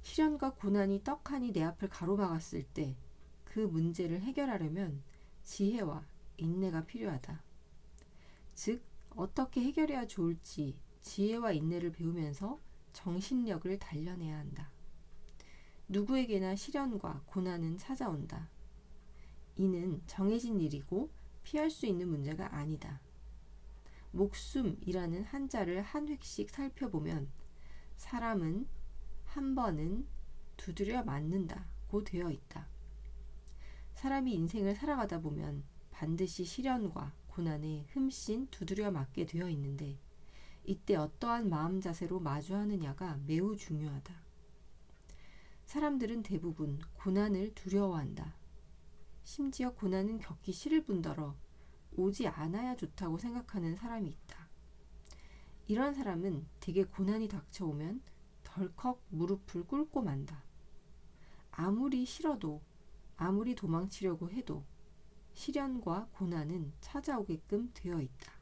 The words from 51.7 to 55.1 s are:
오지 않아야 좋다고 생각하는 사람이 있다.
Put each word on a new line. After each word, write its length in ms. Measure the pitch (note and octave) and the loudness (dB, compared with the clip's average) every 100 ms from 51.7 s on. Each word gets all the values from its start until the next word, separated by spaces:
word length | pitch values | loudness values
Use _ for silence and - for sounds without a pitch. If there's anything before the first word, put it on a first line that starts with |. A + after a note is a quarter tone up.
| - - - | -18 -6 2
오지 320 | F#3+ G3 A3+ | 4 4 0
않아야 480 | - D#3 G3 B3 B3 | 0 0 0 0 -2
좋다고 420 | D#3+ - F3+ E3 | -4 -2 0 0
생각하는 580 | A#3 A#3+ A#3+ G3+ E3 F#3 | 0 -4 -2 0 0 0
사람이 340 | A#3 A3+ E3+ | -2 -2 -2
있다. 400 | - - - D#3+ - - - - - - | -4 -12 -14 -14 -16 -16 -18 -16 -16 -14